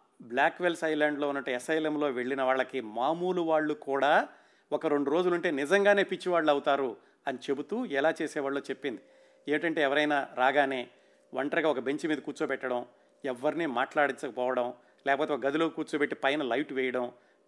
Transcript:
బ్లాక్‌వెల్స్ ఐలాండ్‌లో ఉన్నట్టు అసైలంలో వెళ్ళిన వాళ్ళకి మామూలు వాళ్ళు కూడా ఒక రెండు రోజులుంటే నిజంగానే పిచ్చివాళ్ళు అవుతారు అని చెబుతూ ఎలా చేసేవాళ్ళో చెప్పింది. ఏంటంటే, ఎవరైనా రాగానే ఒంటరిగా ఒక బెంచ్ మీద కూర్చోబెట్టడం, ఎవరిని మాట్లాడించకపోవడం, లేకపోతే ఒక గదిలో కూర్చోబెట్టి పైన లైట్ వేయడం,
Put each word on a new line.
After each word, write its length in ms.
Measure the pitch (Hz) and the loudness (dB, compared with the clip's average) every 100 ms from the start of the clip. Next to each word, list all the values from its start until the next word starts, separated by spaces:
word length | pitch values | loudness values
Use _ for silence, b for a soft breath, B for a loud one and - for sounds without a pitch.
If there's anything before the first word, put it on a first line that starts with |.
| _ - | _ -20
బ్లాక్‌వెల్స్ 640 | 113 123 156 165 175 165 | -6 0 0 2 -2 0
ఐలాండ్‌లో 440 | 160 151 151 143 147 | -2 2 0 0 -2
ఉన్నట్టు 220 | 139 135 | -4 -4
అసైలంలో 560 | 123 - 160 156 151 147 | -4 -2 -2 0 0 -2
వెళ్ళిన 360 | 123 123 135 | -2 -2 0
వాళ్ళకి 380 | 131 131 127 135 | 2 2 0 -6
మామూలు 600 | 113 113 135 170 180 180 | -6 -2 -2 0 -2 0
వాళ్ళు 340 | 160 156 151 | 2 2 0
కూడా 540 | 151 - 139 139 175 - b b b _ | -2 -4 0 4 4 2 b b b _
ఒక 140 | 170 160 | -4 0
రెండు 240 | 143 139 | 2 2
రోజులుంటే 400 | 160 180 175 180 | 2 2 0 0
నిజంగానే 540 | 139 143 202 202 202 | -2 2 4 6 4
పిచ్చివాళ్ళు 460 | 185 175 185 170 156 | 2 -2 0 2 4
అవుతారు 460 | 143 147 139 131 101 b b - | 4 2 2 0 -6 b b -8
అని 120 | 127 - | -6 -4
చెబుతూ 340 | 143 147 220 | -4 -4 -6
ఎలా 300 | 233 139 156 160 | -2 0 2 0
చేసేవాళ్ళో 380 | 156 156 135 139 | -4 -4 -4 -4
చెప్పింది. 400 | 139 131 139 107 b b b b - | -6 -6 -6 -8 b b b b -4
ఏంటంటే, 340 | 151 165 160 | -2 0 2
ఎవరైనా 460 | 139 147 151 147 135 | 2 2 2 0 -2
రాగానే 540 | - 131 143 135 131 120 b b b _ | 2 4 4 2 0 -8 b b b _
ఒంటరిగా 340 | 131 139 165 156 | -6 -2 0 2
ఒక 100 | 135 | 0
బెంచ్ 280 | 123 147 165 | -2 -2 -2
మీద 120 | 147 | -2
కూర్చోబెట్టడం, 680 | 151 143 151 131 131 123 127 b b b | -4 -6 -4 -2 -2 -4 -6 b b b
ఎవరిని 420 | 139 123 143 151 165 | -8 -2 -2 -2 -2
మాట్లాడించకపోవడం, 1080 | 120 135 151 143 123 139 113 123 127 123 - b b 139 | 0 0 2 0 0 -8 -2 0 0 -2 -6 b b 0
లేకపోతే 260 | 139 156 | 0 0
ఒక 140 | 143 135 | 0 0
గదిలో 220 | 156 175 | 0 0
కూర్చోబెట్టి 480 | 156 151 156 147 127 | -2 -4 -2 -2 0
పైన 260 | 135 147 | 0 0
లైట్ 300 | 131 120 151 | 0 -2 -2
వేయడం, 400 | 131 131 127 120 - b b | -2 -2 -2 -4 -8 b b